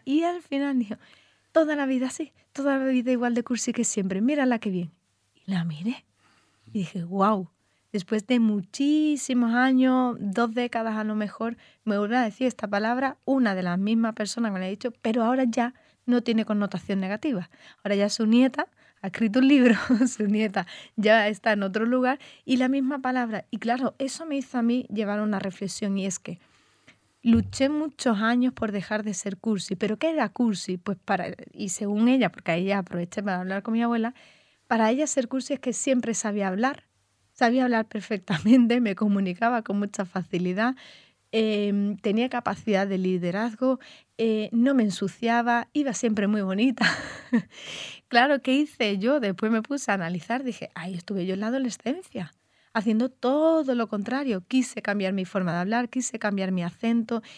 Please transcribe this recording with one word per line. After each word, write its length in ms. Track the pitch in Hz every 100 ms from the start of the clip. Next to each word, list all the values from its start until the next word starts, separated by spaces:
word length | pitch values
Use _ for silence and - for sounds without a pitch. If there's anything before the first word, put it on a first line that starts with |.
| 262
y 180 | 294
al 180 | 339 349
final 360 | - 277 285 254
dijo, 160 | 208 214 - - _ _ _
"Toda 220 | 320 311 294
la 80 | 269
vida 220 | 254 254
así, 260 | - 302 _ _
toda 260 | - 277 269
la 80 | 262
vida 260 | 254 240
igual 220 | 247 240 240
de 80 |
cursi 280 | 233 233 -
que 120 | 240 220
siempre, 340 | 214 185 190
mírala 380 | 240 294 262 226
qué 100 | 208
bien". 220 | 180 170 - _ _ _
Y 180 | _ -
la 120 | 185
miré 420 | 170 151 208 - - _ _ _ _ _ -
y 120 | 214
dije, 240 | 165 190
"Guau". 460 | 170 196 196 208 175 _ _ _ _
Después 320 | 208 - 214 202
de 120 | 247
muchísimos 1120 | 220 208 180 - 285 302 302 285 - 254 233
años, 600 | 240 262 254 262 254 247 -
dos 340 | 202 190 233
décadas 420 | 226 240 233 226 214
a 60 |
lo 120 | 214 214
mejor, 420 | 208 - 226 233 - _
me 140 | 220 202
vuelve 180 | 208 247
a 40 |
decir 240 | 226 - 254
esta 200 | - 202
palabra 500 | 202 220 247 269 - -
una 280 | 269 226 185
de 80 |
las 140 | 180 180
mismas 340 | 208 226 226
personas 360 | 220 208 240 226
que 40 |
me 60 | 190
la 40 | 185
ha 40 |
dicho, 220 | 202 240 -
pero 220 | 220 233
ahora 200 | 226 262 254
ya 280 | 240 240 - _ _ -
no 160 | 247
tiene 220 | 240 220 220
connotación 540 | 208 202 180 - 190
negativa. 480 | 190 208 311 196 175 - - -
Ahora 120 | 196 202
ya 140 | 202
su 160 | - 220
nieta 420 | 233 262 285 359 _ _ _
ha 60 | 196
escrito 320 | - 226 247
un 100 | 269
libro, 260 | 285 240 202
<laughs> 320 | - 226 254
su 180 | - 208
nieta 400 | 214 214 196 180 - - -
ya 320 | 208 226 208
está 240 | 208 220
en 120 | 208
otro 220 | 196 214 226
lugar, 320 | 254 254 277 - - -
y 100 | 254
la 120 | 254
misma 300 | 277 262 285
palabra. 440 | 262 254 233 208 -
Y 60 | 208
claro, 360 | 226 247 254 -
eso 260 | 269 - 330
me 120 | 277
hizo 200 | 254 247
a 40 |
mí 240 | 233 247 -
llevar 300 | 208 208 208
una 200 | 214 196
reflexión, 580 | 196 - 190 - 208 196
y 80 | 190
es 120 | -
que 200 | - 180 _ _ _ _ - _ _ _
luché 440 | 233 226 - - 269
muchos 520 | 302 311 - 247 202
años 320 | 220 247 254
por 180 | - 220
dejar 320 | 202 - 214
de 100 | 214
ser 220 | 190 202 196
cursi. 380 | 226 202 - 185
¿Pero 220 | 208 220
qué 140 | 320
era 180 | 311 214
cursi? 480 | - 233 185 - 185
Pues 200 | - 190
para, 240 | - 185 - - -
y 180 | - 196
según 380 | - 202 208 240
ella, 240 | 262 180
porque 200 | - -
ahí 140 | 170 190
ya 120 | 196
aproveché 420 | 180 175 175 -
para 200 | 202 180
hablar 220 | 185 196
con 100 | 226
mi 100 | 226
abuela, 300 | 233 233 226 - - _ _ _ -
para 220 | 226 220
ella 160 | 262 302
ser 200 | 277 254
cursi 260 | 262 240
es 60 | 269
que 140 | 254
siempre 400 | 233 277 254 226
sabía 340 | 214 214 208 196
hablar, 360 | 185 262 - - _ _ _ _
sabía 300 | - 233 254
hablar 240 | 247 226 220
perfectamente, 920 | 214 - 208 - 156 214 254 233 240
me 120 | 220 190
comunicaba 640 | 214 202 190 180 233 240
con 160 | 220 202
mucha 260 | 202 - 185
facilidad, 720 | 185 170 175 180 185 240 262 - - _ _ _
em, 640 | 226 220 208 202 202 202 202
tenía 320 | 214 214 254
capacidad 560 | 214 - 202 - 190 202
de 100 | 190
liderazgo, 800 | 185 185 175 190 233 220 254 262 - - _ -
eh, 320 | 226 214 214
no 220 | 233 254 269
me 80 |
ensuciaba, 840 | 214 180 196 - 233 233 240 240 -
iba 200 | 294 277
siempre 340 | - 240 214 202
muy 140 | 214
bonita. 440 | 190 190 262 226 -
<laughs> 640 | - - - - 233 - - - - - - -
Claro, 340 | 240 269 285
¿qué 120 | -
hice 440 | 269 302 - 214 202
yo? 220 | 226 294
Después 320 | 202 185 220
me 100 | 226
puse 300 | 220 285 -
a 20 |
analizar, 500 | 196 165 180 - 247
dije, 260 | 254 - - -
"Ahí 180 | 175 180
estuve 300 | - 196 180
yo 80 |
en 60 | 196
la 80 | 214
adolescencia, 840 | 269 254 - 226 339 - 220 165 _ _ _ _
haciendo 360 | 220 214 220 254
todo 640 | - 247 294 320 320 262 240
lo 120 | 220
contrario". 560 | 208 202 262 277 190 -
Quise 340 | 262 247 214
cambiar 320 | 208 202 185
mi 120 | 190 180
forma 280 | 196 180
de 60 | 175
hablar, 300 | 185 233 240
quise 300 | 254 233 220
cambiar 320 | 214 196 190
mi 120 | 185
acento, 580 | 175 - 226 233 220 233 -